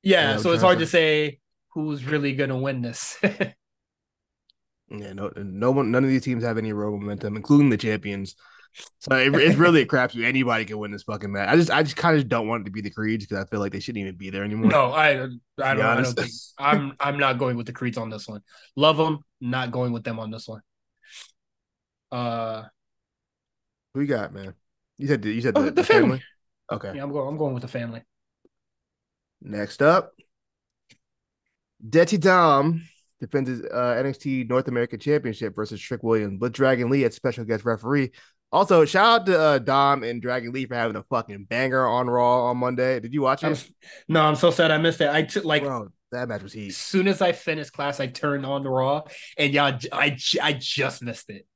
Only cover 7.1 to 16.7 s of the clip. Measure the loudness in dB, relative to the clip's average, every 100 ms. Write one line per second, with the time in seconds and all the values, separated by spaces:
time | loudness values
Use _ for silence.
7.1 | -8 -8 -8 4 6 6 4 0 -4 -6
8.1 | -8 -10 -14 _ -20 _ -20 -20 _ 0
9.1 | 2 4 6 6 8 8 6 4 2 0
10.1 | 0 0 0 0 0 -2 -8 -8 -10 -8
11.1 | -8 -6 -4 2 4 4 2 0 0 2
12.1 | 2 2 -2 -2 -4 -6 -8 -10 -4 -4
13.1 | -4 -4 -8 -6 -4 -4 -6 -8 -8 -8
14.1 | -10 -10 -8 -6 2 4 4 2 2 2
15.1 | 2 -4 -12 _ -6 -2 0 2 0 0
16.1 | -4 -6 -10 -18 -2 2